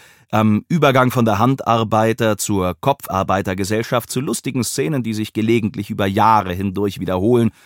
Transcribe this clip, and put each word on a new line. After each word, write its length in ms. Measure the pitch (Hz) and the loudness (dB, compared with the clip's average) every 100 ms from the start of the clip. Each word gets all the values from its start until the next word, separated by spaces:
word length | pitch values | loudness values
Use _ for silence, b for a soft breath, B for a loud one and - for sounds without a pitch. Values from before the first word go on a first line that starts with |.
| b b b | b b b
am 360 | 107 110 107 - | 0 2 0 0
Übergang 420 | 170 143 131 127 | 2 4 4 4
von 140 | 127 | 2
der 160 | 113 101 | 0 2
Handarbeiter- 960 | 120 135 - 117 110 107 113 113 113 104 | 2 0 0 0 2 2 2 0 0 -2
zur 400 | - 101 90 87 | -2 -2 -2 -2
Kopfarbeitergesellschaft 1300 | - 139 - 95 95 98 101 95 95 110 113 123 - | -2 -2 -2 -4 0 -2 -2 -4 -4 -4 -2 -4 -4
zu 100 | 123 | -6
lustigen 460 | 147 117 - 131 113 | -4 -6 -6 -4 -4
Szenen, 380 | - 151 147 | -4 -4 -4
die 100 | 113 | -4
sich 180 | 107 107 | -4 -4
gelegentlich 580 | - 110 117 104 - 101 | -4 0 2 0 -4 -8
über 160 | 104 98 | -4 -2
Jahre 460 | 98 107 110 92 | 2 4 4 2
hindurch 480 | 90 98 92 101 - | -4 -4 -2 -4 -4
wiederholen, 520 | 92 92 104 123 113 b | -4 0 2 4 2 b